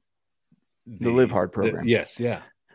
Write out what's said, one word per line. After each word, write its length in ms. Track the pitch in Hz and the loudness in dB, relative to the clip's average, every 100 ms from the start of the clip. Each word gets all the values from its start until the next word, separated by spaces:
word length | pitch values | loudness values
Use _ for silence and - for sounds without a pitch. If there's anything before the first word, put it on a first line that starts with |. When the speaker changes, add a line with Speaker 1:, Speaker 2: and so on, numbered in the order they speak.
| _ _ _ _ _ _ _ _ - | _ _ _ _ _ _ _ _ -20
Speaker 1:
The 220 | 107 120 | -6 0
Live 200 | 123 123 | 4 4
Speaker 2:
the, 40 | |
Speaker 1:
Hard 160 | 110 92 | 2 -2
Speaker 2:
the, 40 | |
Speaker 1:
program. 340 | - 104 85 113 | 0 -2 -2 0
Speaker 2:
yes. 320 | 110 - - | 0 0 -6
Yeah. 220 | 117 92 - _ _ | -6 -6 -12 _ _